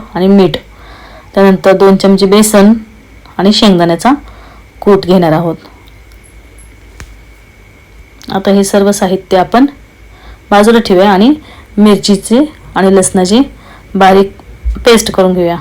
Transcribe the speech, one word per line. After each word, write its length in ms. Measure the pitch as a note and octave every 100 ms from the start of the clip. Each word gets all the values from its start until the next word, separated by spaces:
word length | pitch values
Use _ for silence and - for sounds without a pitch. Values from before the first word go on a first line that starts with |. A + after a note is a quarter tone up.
| -
आणि 140 | F3 F#3+
मीठ. 240 | G3 F3 - - - - - - - - -
त्यानंतर 360 | G3 F#3 F#3+
दोन 240 | F#3 G3 G3
चमचे 300 | G3 F#3+ G3
बेसन 480 | G#3 G#3+ G#3 G3+ A3+ - - - - - -
आणि 160 | F#3+
शेंगदाण्याचा 580 | G#3+ G#3+ F3 E3+ E3+ B3 C#4+ - - - - - -
कूट 180 | G3+ G3 F3
घेणार 260 | F#3 E3+
आहोत. 240 | D#3 E3 - - - - - - - - - - - - - - - - - - - _ _ - _ _ - - - -
आता 200 | F#3+ G3
हे 120 | G3
सर्व 280 | G3 G3+ G3+
साहित्य 460 | G3+ F#3 F#3 - F#3+
आपण 280 | F3 A#3 C#4 - - - - - - - -
बाजूला 280 | G3+ G#3+ A#3
ठेवूया 320 | A3 F3+ G3+
आणि 220 | F#3+ A#3 D4+ - - - -
मिरचीचे 760 | G#3+ G3 - G3 - A#3 D4+ - - -
आणि 200 | F#3+ F#3+
लसणाची 460 | F#3+ F#3+ F3+ A3+ C#4+ - - - - F#3+
बारीक 420 | F#3+ G3 G3 - - - - - B3
पेस्ट 260 | A3 A3
करून 220 | - F#3
घेऊया. 240 | F3+ E3+ E3+